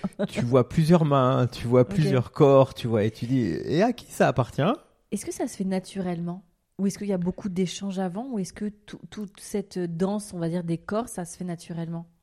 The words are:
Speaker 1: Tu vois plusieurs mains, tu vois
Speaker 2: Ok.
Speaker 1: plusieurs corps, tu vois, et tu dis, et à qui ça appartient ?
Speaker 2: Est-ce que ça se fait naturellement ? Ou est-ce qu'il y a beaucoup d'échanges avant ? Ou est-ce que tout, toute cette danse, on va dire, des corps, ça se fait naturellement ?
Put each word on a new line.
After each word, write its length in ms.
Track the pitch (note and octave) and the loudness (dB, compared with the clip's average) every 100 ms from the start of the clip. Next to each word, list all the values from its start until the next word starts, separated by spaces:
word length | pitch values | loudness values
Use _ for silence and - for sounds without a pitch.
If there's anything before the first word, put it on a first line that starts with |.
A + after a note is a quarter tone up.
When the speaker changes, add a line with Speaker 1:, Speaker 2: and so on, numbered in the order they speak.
| G3 - G3+ | -10 -6 -6
Speaker 1:
Tu 160 | - B2 | -2 2
vois 240 | B2+ A#2+ | 4 4
plusieurs 340 | - D#3 F3 | 2 6 6
mains, 440 | D#3 C#3 B2+ C3 B2 | 6 4 4 2 0
tu 160 | - A#2 | -2 4
vois 140 | B2 | 4
Speaker 2:
Ok. 80 | B2 | 6
Speaker 1:
plusieurs 420 | G3 C#3+ B2+ - | 4 2 2 0
corps, 420 | - C#3+ C#3 C3 | 4 8 8 6
tu 140 | - A#2 | 2 -2
vois, 160 | A2+ | 2
et 80 | G#2+ | 2
tu 140 | - A#2 | -2 -2
dis, 160 | C3 | 0
et 420 | G#2 D#2+ - D3+ | 0 -2 0 2
à 80 | A#3 | 2
qui 140 | A#3+ - | 0 -8
ça 240 | - E3 | 0 2
appartient ? 320 | C3+ A#2+ - D#3 C#4+ - _ _ | 2 -2 0 0 -2 -6 _ _
Speaker 2:
Est-ce 140 | G#3 - | -8 -8
que 80 | |
ça 120 | - C#4+ | -6 -6
se 100 | - | -4
fait 80 | F#3+ | -4
naturellement ? 800 | F#3 F#3 G3 F3+ E3+ E3+ F3+ - _ _ - | -4 -6 -8 -6 -6 -6 -10 -14 _ _ -4
Ou 100 | G3 | -4
est-ce 100 | - | -2
qu'il 100 | G3+ | -4
y 60 | |
a 40 | F#3 | -2
beaucoup 320 | F3 - G3+ | -2 -4 -6
d'échanges 500 | F3+ F3+ - G3 F#3 | -2 -4 -4 -8 -4
avant ? 280 | F#3 F#3 C4+ | -4 -6 -8
Ou 80 | A3+ | -8
est-ce 140 | F3+ | -8
que 160 | - G#3 | -8 -10
tout, 300 | G#3 - - E3+ | -10 -16 -20 -16
toute 320 | - G3 - | -14 -14 -14
cette 360 | - G#3 G3 F#3 | -8 -8 -6 -6
danse, 560 | F3 E3 F#3+ G#3 G#3 | -6 -2 -2 -4 -8
on 60 | F3 | -6
va 80 | E3 | -4
dire, 160 | F3 | -4
des 140 | E3+ E3 | -4 -6
corps, 320 | - G#3 A#3+ | -4 -6 -6
ça 160 | - E3+ | -8 -12
se 100 | - | -10
fait 80 | |
naturellement ? 640 | F3+ E3 - E3+ E3 E3+ E3+ _ | -10 -10 -10 -10 -8 -10 -12 _